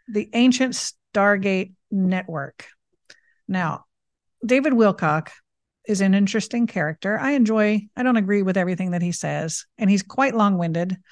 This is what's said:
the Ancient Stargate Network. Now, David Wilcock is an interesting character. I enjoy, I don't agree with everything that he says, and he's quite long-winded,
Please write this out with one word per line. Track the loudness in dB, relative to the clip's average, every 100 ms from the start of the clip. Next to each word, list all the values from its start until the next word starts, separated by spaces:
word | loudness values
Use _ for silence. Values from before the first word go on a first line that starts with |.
| -8
the | -8 -4
Ancient | 2 2 2 0
Stargate | -4 -10 -12 _ 0 2 2 0 -2 -4 _ -6
Network. | -2 0 -2 -4 -10 -10 -16 -20 _ _ _ _ -20 _ _ -6
Now, | -4 -4 -6 _ _ _ _ _ -8
David | 0 2 2
Wilcock | 4 4 2 0 -2 -4 -16 _ _ _ _ -4
is | 0
an | 2
interesting | 4 2 -2 -4 -2 -2
character. | -2 -4 -4 -4 -4
I | 0
enjoy, | 2 2 2 2 0 -4 -4
I |
don't | 0 2
agree | 2 0
with | 0 0
everything | -2 -2 -2
that | -2
he | -2
says, | -4 -4 -4 -6 -8 -12 -2
and | 2
he's | 2
quite | 0 -2 0 2
long-winded, | 2 2 0 -2 -4 -6 _